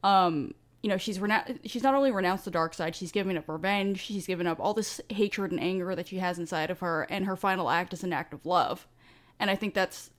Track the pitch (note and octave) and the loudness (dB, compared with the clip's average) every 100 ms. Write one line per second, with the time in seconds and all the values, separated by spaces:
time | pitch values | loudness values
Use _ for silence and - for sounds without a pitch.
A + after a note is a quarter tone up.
0 | G3 G3 F3+ D#3+ C3+ - _ _ G3+ F#3+ | 6 6 6 2 -4 -8 _ _ 0 0
1 | G#3 F#3+ G#3 G#3+ - C4 - B3 C4 C4+ | 0 -2 2 2 0 -8 -6 0 2 4
2 | C#4 G#3 F#3 F#3 - E3+ D#3+ - E3 E3 | 4 4 2 0 -2 0 0 -2 -4 -4
3 | F3+ G#3 G3 F3 D3+ D#3+ F#3 G3+ G3 F#3+ | -4 -2 0 -2 -4 -4 0 0 0 -2
4 | - G3+ F3 F3+ F3 D#3+ - G#3+ G#3 - | -4 -8 -4 -2 0 0 0 0 -2 -6
5 | - G3+ G#3 G#3 G3 F3+ F3 F#3 F3+ F#3+ | -8 0 0 0 -2 0 0 -2 -2 -4
6 | F3+ F#3 F3+ F3 E3 E3+ D#3 F3+ F3+ D#3+ | -4 -4 -2 -2 -4 -2 -2 -2 -2 -2
7 | - G3+ F#3+ F#3 G3 F#3+ D#3 D#3 F3+ E3+ | -2 -2 -2 0 2 2 2 2 0 -4
8 | F#3 D#3 B2+ D3 D3+ F3 D3 - - _ | -2 -2 -4 -10 0 2 4 0 -8 _
9 | - - _ _ G3+ G3+ G#3+ G3 F#3 - | -20 -20 _ _ 0 0 0 0 0 -2
10 | - | -18